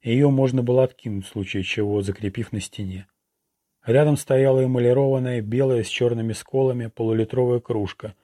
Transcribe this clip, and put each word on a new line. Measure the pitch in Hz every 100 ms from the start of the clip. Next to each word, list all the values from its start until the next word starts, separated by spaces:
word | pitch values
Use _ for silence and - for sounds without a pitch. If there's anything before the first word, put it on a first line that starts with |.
и | 117
ее | 123 143
можно | 131 131 127
было | 120 127
откинуть | 127 - 117 101
в | 95
случае | 107 98 101
чего, | 90 - 101 104
закрепив | 98 95 104 117 110
на | 104
стене. | - - 98 95 95 _ _ _ _ _ _ _ -
Рядом | 127 151 147
стояла | - 131 135 131
эмалированная | 131 127 120 127 139 131 127 123
белая | 107 120 135 120
с | 104
черными | - 120 117 113
сколами | 104 - 135 131 123 113
полулитровая | - 113 110 110 123 123 120
кружка | - 113 98 - 104 -